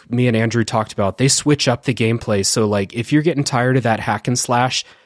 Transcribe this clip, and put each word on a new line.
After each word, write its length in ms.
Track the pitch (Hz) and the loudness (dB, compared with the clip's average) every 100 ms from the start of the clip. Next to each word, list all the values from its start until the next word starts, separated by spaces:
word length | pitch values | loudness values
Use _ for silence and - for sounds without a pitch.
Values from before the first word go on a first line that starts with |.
| - | -4
me 160 | 120 123 | 0 2
and 80 | 110 | 2
Andrew 280 | 113 117 110 | 2 0 0
talked 260 | 113 107 | -2 -2
about, 260 | - 98 - | -2 -2 0
they 100 | 135 | 0
switch 380 | - 147 147 - | 2 0 0 0
up 160 | 120 | -2
the 100 | - | -2
gameplay. 520 | 110 113 113 - 104 95 | 0 0 0 -2 -2 0
So, 220 | - 107 | 0 0
like, 260 | 104 98 | 0 -2
if 180 | 117 113 | -6 0
you're 80 | 147 | 2
getting 220 | 156 139 | 2 0
tired 340 | 135 123 127 131 | -2 0 2 2
of 60 | |
that 160 | 120 107 | 0 -2
hack 260 | - 104 - | -2 -4 -2
and 100 | 123 | -2
slash, 460 | - 120 127 - - - | 0 0 0 -2 -8 -18